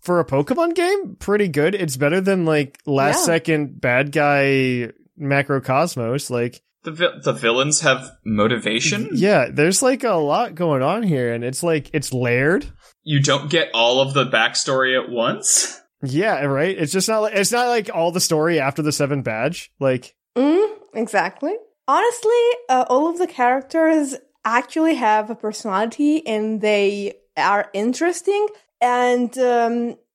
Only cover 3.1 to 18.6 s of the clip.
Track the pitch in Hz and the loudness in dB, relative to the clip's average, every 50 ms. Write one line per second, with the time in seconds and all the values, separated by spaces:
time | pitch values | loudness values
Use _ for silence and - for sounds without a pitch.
3.1 | - 349 359 170 165 165 165 165 160 151 147 131 - - - 127 123 127 143 147 | 2 2 2 2 2 0 2 0 0 0 0 -4 -8 -4 -2 0 2 2 0 0
4.1 | 139 156 147 147 143 143 139 139 135 135 131 127 123 123 120 113 - _ _ _ | 0 0 2 2 2 2 2 2 2 2 2 0 0 -2 -4 -6 -10 _ _ _
5.1 | _ - 151 139 139 139 139 - 143 135 - - 131 139 165 175 - 131 117 113 | _ -8 -4 0 0 0 0 0 -2 -2 0 0 0 0 0 0 -2 -4 -4 -2
6.1 | 127 143 - - 127 120 120 123 123 - _ _ _ _ - 165 156 160 175 165 | -2 -4 -4 -4 -4 -2 -2 -4 -6 -10 _ _ _ _ -12 -12 -4 -2 -2 -2
7.1 | - - - 143 127 - 123 113 117 127 135 147 151 - 156 143 131 123 - - | -2 -2 -4 -4 -2 0 0 0 2 2 0 0 0 0 2 2 0 0 -2 -14
8.1 | - _ - 107 110 104 104 113 127 110 - 107 110 120 131 - 202 208 220 - | -20 _ -6 -4 0 2 2 2 2 0 0 -2 -2 0 -2 -2 -2 -2 -4 -4
9.1 | 349 147 180 202 208 156 123 - 135 135 147 175 190 - 277 254 269 233 - 226 | -2 0 2 4 4 4 2 0 0 2 2 2 2 2 2 2 0 2 0 0
10.1 | 196 165 151 143 151 202 240 208 180 156 180 165 147 131 127 147 185 226 233 190 | 0 0 2 2 0 0 -2 -4 -4 -4 -2 0 0 2 2 0 0 0 0 0
11.1 | 156 131 123 120 117 117 120 127 139 - 175 170 160 151 - - - 151 135 - | 0 0 0 -2 -2 -4 -4 -6 -6 -4 -2 0 0 0 -2 -4 -6 -6 -4 -2
12.1 | 131 123 127 131 120 127 139 156 180 277 - - - - _ - _ _ - 156 | -4 -2 0 2 2 2 4 2 2 0 -2 -4 -16 -18 _ -20 _ _ -6 -2
13.1 | 147 139 139 143 135 135 143 147 170 165 156 - - 117 117 120 123 131 135 135 | 0 2 2 2 2 0 0 0 0 0 0 0 2 2 2 4 4 2 2 2
14.1 | 139 143 127 - - 110 113 120 - - - 143 135 131 131 131 131 127 - - | 2 0 0 2 2 2 2 2 0 -2 -2 -2 0 0 2 2 2 0 0 -2
15.1 | 123 117 113 131 214 214 - - - - - - - - _ _ _ - - 131 | -2 -2 0 0 -2 -2 -2 0 0 0 0 -2 -6 -14 _ _ _ -12 -10 -4
16.1 | 127 156 202 220 185 135 143 139 135 135 156 190 190 185 160 139 - 190 180 - | -2 0 0 0 0 0 0 -2 0 0 0 -2 -2 -2 -4 -2 -2 -2 -2 0
17.1 | 220 220 214 214 220 196 202 - 233 240 247 247 240 233 196 214 220 170 165 175 | 0 0 0 0 0 0 0 0 0 0 0 0 0 -2 -2 -4 -2 -2 -2 0
18.1 | 170 180 - - 165 151 156 170 170 156 | 0 -2 -2 0 0 0 2 2 2 2